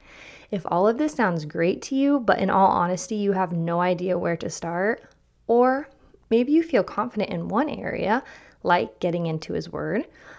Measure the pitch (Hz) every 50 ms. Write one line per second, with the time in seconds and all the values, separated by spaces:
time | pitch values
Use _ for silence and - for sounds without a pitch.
0 | _ - - - - - - - - - - 185 156 - - 175 190 214 233 247
1 | 302 302 302 - 226 190 175 165 151 151 - 175 165 175 - - - - 269 269
2 | 277 277 285 277 233 202 - - 196 190 - 190 196 190 - - 175 175 185 175
3 | - - 220 208 202 196 196 185 190 165 175 165 165 170 170 170 175 180 180 170
4 | 180 190 180 175 180 175 170 165 - - - - - 165 170 175 190 214 240 -
5 | - - _ _ _ _ _ _ _ - 233 240 247 254 262 277 302 - - _
6 | _ _ _ _ _ - 226 233 247 269 294 330 330 330 - 214 180 - - -
7 | 220 247 - 214 196 - - 170 170 175 170 220 302 311 - - - - - -
8 | 170 185 220 262 - - - - - - _ _ - 180 175 180 226 - - -
9 | - 175 165 175 170 165 160 156 - - 170 156 160 170 165 151 151 156 170 226
10 | 330 - - - - - -